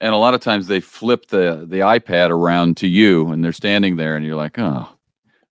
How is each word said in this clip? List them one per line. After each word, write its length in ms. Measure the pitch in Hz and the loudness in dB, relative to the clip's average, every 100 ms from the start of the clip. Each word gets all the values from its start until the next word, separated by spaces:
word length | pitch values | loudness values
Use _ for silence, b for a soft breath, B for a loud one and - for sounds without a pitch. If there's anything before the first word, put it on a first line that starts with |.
And 140 | 110 | -2
a 40 | 107 | 2
lot 160 | 117 | 2
of 60 | - | 2
times 280 | 123 104 90 | 0 -2 -2
they 100 | 95 | -4
flip 460 | - - 117 120 - | -4 -6 -2 -2 0
the, 400 | 101 87 80 82 | 0 0 -2 -6
the 120 | 95 | -2
iPad 500 | 98 117 - 87 87 | 2 2 0 0 2
around 460 | 85 85 85 85 82 | 2 2 2 0 0
to 80 | 95 | 0
you, 420 | 90 107 85 80 | 4 4 4 2
and 140 | 80 | -2
they're 80 | 82 | -4
standing 440 | 80 104 104 98 85 | -4 -2 0 0 -2
there, 180 | 78 78 | -4 -4
and 80 | |
you're 120 | 76 78 | -6 -6
like, 220 | 76 - | -8 -6
"Oh, 300 | 101 67 - _ _ _ _ _ _ | -4 -6 -10 _ _ _ _ _ _